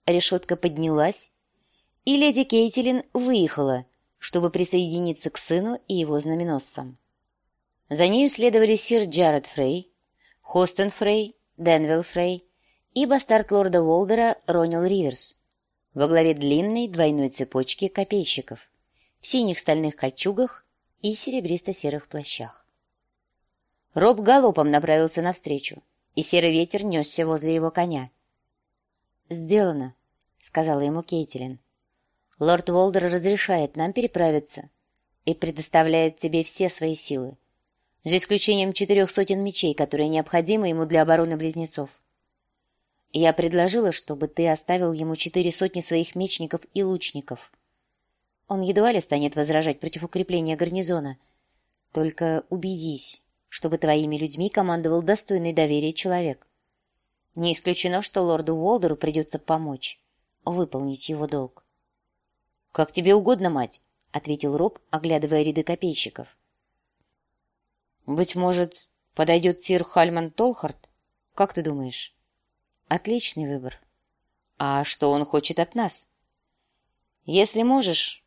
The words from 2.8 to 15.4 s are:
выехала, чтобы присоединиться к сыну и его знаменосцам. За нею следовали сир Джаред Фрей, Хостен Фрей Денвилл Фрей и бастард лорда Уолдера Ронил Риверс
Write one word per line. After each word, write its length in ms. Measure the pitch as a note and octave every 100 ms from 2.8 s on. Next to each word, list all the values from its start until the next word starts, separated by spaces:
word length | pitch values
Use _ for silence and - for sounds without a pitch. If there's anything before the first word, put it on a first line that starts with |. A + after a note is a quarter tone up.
| B3 B3+ -
выехала, 760 | B3+ B3 A#3+ E3 - C#3 B2+ B2 _ _ _
чтобы 320 | - F3 E3+
присоединиться 800 | E3+ F3+ F3+ F3 E3 F3 D#3+ D#3+
к 60 | -
сыну 440 | - E3+ G#3+ A#3+ -
и 60 | F#3+
его 220 | D#3 D3
знаменосцам. 760 | D3+ D#3+ E3+ C#3+ C3 - C3 C3 _ _ _ _ _ _ _ _ -
За 180 | D3 F3+
нею 220 | A3 C#4
следовали 480 | - A#3+ A3 A3 G#3+
сир 320 | - A#3 G3
Джаред 380 | D#3 E3+ D3 C3+
Фрей, 440 | - C3 E3+ F#3 _ _ _ _ _
Хостен 480 | - F3+ F3+ - G3
Фрей 440 | - G#3 G#3+ G#3+ - _ -
Денвилл 460 | E3+ D#3+ D3+ D#3+
Фрей 420 | E3+ F3+ F3 F3+ - _ _ _ _
и 120 | - C#4
бастард 460 | C4+ - A3 G#3+
лорда 300 | G3+ F#3+ F3
Уолдера 560 | D#3+ E3+ G3 A3 F3 - -
Ронил 380 | E3+ E3 E3+
Риверс 560 | F3+ G3 D3+ B2+ - -